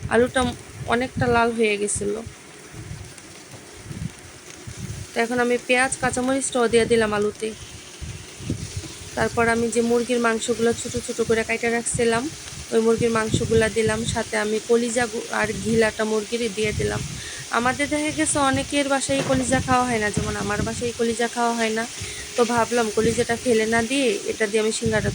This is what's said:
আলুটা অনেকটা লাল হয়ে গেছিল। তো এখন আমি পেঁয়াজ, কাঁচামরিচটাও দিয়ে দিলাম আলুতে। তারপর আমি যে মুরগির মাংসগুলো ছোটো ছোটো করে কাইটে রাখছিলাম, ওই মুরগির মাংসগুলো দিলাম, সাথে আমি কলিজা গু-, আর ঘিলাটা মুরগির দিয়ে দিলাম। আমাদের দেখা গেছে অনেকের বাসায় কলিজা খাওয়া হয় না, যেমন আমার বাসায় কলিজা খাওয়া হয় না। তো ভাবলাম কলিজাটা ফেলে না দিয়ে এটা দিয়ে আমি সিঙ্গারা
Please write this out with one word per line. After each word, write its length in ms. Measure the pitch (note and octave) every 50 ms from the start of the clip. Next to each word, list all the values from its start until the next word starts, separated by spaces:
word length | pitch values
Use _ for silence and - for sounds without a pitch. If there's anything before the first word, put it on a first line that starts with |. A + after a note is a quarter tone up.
| - - -
আলুটা 260 | - B3 B3 - C4 B3+ A#3+ - - - - - - - - -
অনেকটা 300 | A#3+ B3+ B3+ - - - B3 A#3+
লাল 140 | A#3 A#3 A#3+ A#3 A3+
হয়ে 160 | A3+ G#3+ G#3 G3+ G#3
গেছিল। 320 | G3+ - - G#3 G3+ G#3 A3+ A#3 - - - - - - - - - - - - - - - - - - - - - - - - - - - - - - - - - - - - - - - - - - - - - - - - - - - - - - - - -
তো 60 | - A#3 A#3
এখন 140 | A3+ B3 B3 A#3+
আমি 120 | A#3+ B3 A#3+ -
পেঁয়াজ, 260 | - B3+ B3 B3+ C4 - - -
কাঁচামরিচটাও 640 | B3 B3 B3+ B3 B3+ C4+ C4+ C4 - - B3+ A#3 A3 A3+
দিয়ে 140 | A#3 A3+ A3+ A#3
দিলাম 180 | A3+ A3 G#3+ G#3 G#3
আলুতে। 300 | G#3 G#3 G3+ - - A3 G#3+ - - - - - - - - - - - - - - - - - - - - - - - - - - - - - - - -
তারপর 280 | B3 A3+ A3 - A#3 A#3 A#3 A3+
আমি 120 | A#3 A#3 A#3 G#3+
যে 60 | A#3+ A#3 A#3
মুরগির 300 | A#3+ A#3+ A#3+ A#3 B3 A#3+ A#3
মাংসগুলো 440 | A#3 A3+ A3 - - A#3 G#3+ A3+ A#3 A3+ -
ছোটো 180 | - A#3 - A#3+ -
ছোটো 160 | - A#3 - A3+ A3+
করে 140 | A3+ A3 A3 -
কাইটে 200 | A3+ A3+ A#3+ A#3 A3+
রাখছিলাম, 460 | A#3 A3+ - - - A#3+ A#3 A3+ A3+ C4 D#4+ - - - - - - - - A#3+
ওই 80 | A3+ A3+
মুরগির 280 | A3+ A3+ A3 A#3+ A#3 A3+ A3
মাংসগুলো 500 | A3 A3 - - A#3 G#3+ A3+ A3+ A3 A3 G#3+
দিলাম, 240 | A3+ A3 A3 A3 A3 A#3 A#3 -
সাথে 200 | A#3 A3 - A3 G#3+ G#3+
আমি 140 | G#3+ G#3+ A3 - -
কলিজা 360 | A#3 A#3 A#3+ A#3+ A3 B3 A#3+ A3 G#3+
গু-, 160 | A#3+ A#3 - A3 G#3+
আর 80 | G#3+ G#3+ A3 F#3+ F#3+
ঘিলাটা 400 | G#3 A3+ A3+ A3+ G#3+ G#3+ - A3 G#3+
মুরগির 320 | A3 A3 G#3 - A#3+ A3+ A#3+ A3+ F#3
দিয়ে 160 | G#3 G#3+ G#3+ G#3 -
দিলাম। 220 | G#3+ G#3 G#3 G#3+ - - - - - - - - - - - A3
আমাদের 280 | A#3+ B3+ B3+ B3 C#4+ C4 D4
দেখা 200 | D4+ D4+ D4+ C#4+ D4
গেছে 200 | D#4 D4 - D4+ C#4 C4+
অনেকের 360 | C4+ C4+ C4+ - D4 C#4+ C#4 C4+ C#4
বাসায় 300 | C4+ C4 - C#4 C#4 - C4+
কলিজা 300 | C4 C4 B3+ A#3 C4 B3+ -
খাওয়া 180 | B3+ B3+ B3 B3 B3
হয় 120 | A#3+ A3 G#3+
না, 40 | G#3 G3+
যেমন 180 | - G#3+ G#3 G#3 G#3 G3+
আমার 180 | G3+ G#3 G#3 A3
বাসায় 260 | A3 A3+ - B3 A#3+ A3+ -
কলিজা 280 | A#3 A#3 A3+ A3+ A#3+ A#3 -
খাওয়া 200 | A#3+ A#3+ A#3 A#3 A#3
হয় 160 | A3+ A3 A3 A3+
না। 80 | A#3 B3 - - - - - - - - -
তো 80 | - A#3+ A3+ A#3+
ভাবলাম 320 | A#3 A3+ A3 A#3 A#3+ A#3 G#3+ G3+
কলিজাটা 400 | A3 A3 A3+ A3+ A3+ A#3 - A#3 A3+ -
ফেলে 220 | B3+ A#3 A3 A3 A3 A3+
না 60 | A#3 A3+ A3
দিয়ে 180 | C4+ C#4+ C4+ A#3+ G3 - - -
এটা 140 | A3 - A3 G#3
দিয়ে 100 | G3+ A3 G#3+
আমি 80 | A3 G#3+ -
সিঙ্গারা 320 | A#3 A3+ A3 G#3+ G3 G3+ -